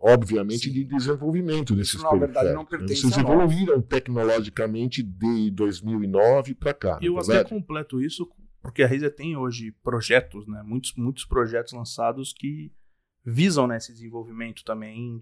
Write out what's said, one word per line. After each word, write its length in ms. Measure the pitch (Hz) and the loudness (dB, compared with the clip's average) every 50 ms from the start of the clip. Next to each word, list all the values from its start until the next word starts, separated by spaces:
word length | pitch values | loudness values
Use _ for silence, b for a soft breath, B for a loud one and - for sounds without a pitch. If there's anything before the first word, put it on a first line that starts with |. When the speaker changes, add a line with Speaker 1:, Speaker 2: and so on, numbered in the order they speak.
Speaker 1:
obviamente, 640 | - 110 123 120 110 90 110 104 101 104 110 117 - | 6 8 8 8 6 2 0 0 0 -2 -4 -4 -4
Speaker 2:
Sim. 80 | 143 | -4
Speaker 1:
de 120 | 127 131 139 | -2 -4 -4
desenvolvimento 880 | 131 139 135 123 143 147 135 147 156 160 180 180 165 156 156 143 - 101 | -2 -2 -2 0 0 -2 -2 -2 -2 0 0 0 0 -2 -2 0 2 2
Speaker 2:
Isso, 20 | 98 98 - - - | 2 2 0 -2 0
Speaker 1:
desses 40 | |
Speaker 2:
na 80 | - 214 | 2 2
verdade, 420 | 202 92 - - - 139 110 87 73 | 4 4 2 2 2 2 2 2 0
não 100 | - - | -2 -4
Speaker 1:
periféricos, 60 | - | -8
né? 60 | 170 160 | -8 -6
Speaker 2:
pertence 220 | 92 98 - 139 | -4 -4 -2 2
Speaker 1:
Vocês 160 | 135 127 120 143 | 2 2 4 4
Speaker 2:
a 40 | |
nós. 100 | 127 127 151 175 180 165 | 4 4 6 6 6 4
Speaker 1:
evoluíram 280 | 156 175 196 175 147 131 | 4 2 2 2 2 2
tecnologicamente 1160 | 120 - 143 131 - 127 123 117 113 110 113 113 107 104 - - 110 110 110 113 120 127 120 127 | 2 0 -2 -2 -2 -2 -2 0 2 2 2 2 0 -4 -4 -4 -4 -4 -2 -2 -4 -4 -4 -4
de 480 | 117 98 92 92 110 113 117 113 107 107 | -6 -6 -6 -2 0 0 2 2 0 0
dois 280 | 98 98 107 101 95 87 | 0 0 0 0 -2 -2
mil 220 | 101 110 113 107 | -4 -4 -2 -2
e 60 | 104 98 | -2 0
nove 480 | 95 95 107 117 131 139 131 135 127 | 4 6 6 6 6 4 2 -2 -6
pra 180 | - - 143 143 | -4 -4 -4 -4
cá, 240 | - - 95 85 - | -2 -2 -4 -2 -2
Speaker 3:
Eu 120 | - 175 | -2 -2
Speaker 1:
não 60 | 175 180 | -2 -2
é 40 | |
Speaker 3:
até 100 | 175 202 226 | 0 2 4
Speaker 1:
verdade? 140 | 233 - - | 4 2 2
Speaker 3:
completo 500 | 226 208 151 - 156 151 147 - 135 127 | -4 -8 -8 -6 -8 -8 -8 -6 -6 -6
isso, 280 | 135 160 - - 175 - _ _ - - _ _ | -4 -6 -6 -8 -10 -12 _ _ -20 -20 _ _
porque 240 | - 127 - - 135 | -16 -6 2 2 4
a 20 | |
Razer 260 | 120 135 139 151 143 | 4 4 2 -2 -4
tem 240 | - - 139 165 160 | -4 -4 -6 -6 -6
hoje 360 | 139 127 123 117 120 113 110 - _ | -4 -4 -6 -6 -8 -10 -12 -14 _
projetos, 640 | _ 123 120 117 110 - - 127 123 - - 104 104 | _ -4 -4 -2 2 4 4 4 4 2 -6 -14 -12
né? 160 | 107 104 107 104 | -12 -12 -12 -8
Muitos, 300 | 107 113 127 127 - - | -6 -6 -6 -6 -6 -6
muitos 300 | 123 117 120 123 - - | -4 -4 -4 -4 -6 -6
projetos 480 | - - 127 117 113 117 117 117 - | -2 0 0 0 0 -2 -4 -6 -6
lançados 600 | - 120 113 117 - - 117 117 120 135 135 - | -10 -12 -12 -10 -6 -4 -4 -4 -4 -4 -8 -12
que 400 | - - - 139 151 156 151 147 - - _ _ _ _ _ _ _ _ _ | -12 -10 -10 -10 -10 -10 -12 -16 -20 -20 _ _ _ _ _ _ _ _ _
visam, 400 | 123 113 127 175 196 165 143 127 | -4 2 2 2 4 4 4 2
né, 100 | 123 117 | 2 0
esse 160 | 113 - - | -4 -6 -10
desenvolvimento 720 | 117 113 117 113 117 117 117 117 113 113 117 113 110 - | -16 -18 -16 -14 -12 -12 -12 -12 -12 -12 -12 -12 -12 -12
também 560 | - - 110 110 107 110 110 117 120 120 117 117 | -10 -8 -8 -8 -8 -12 -12 -10 -10 -10 -10 -12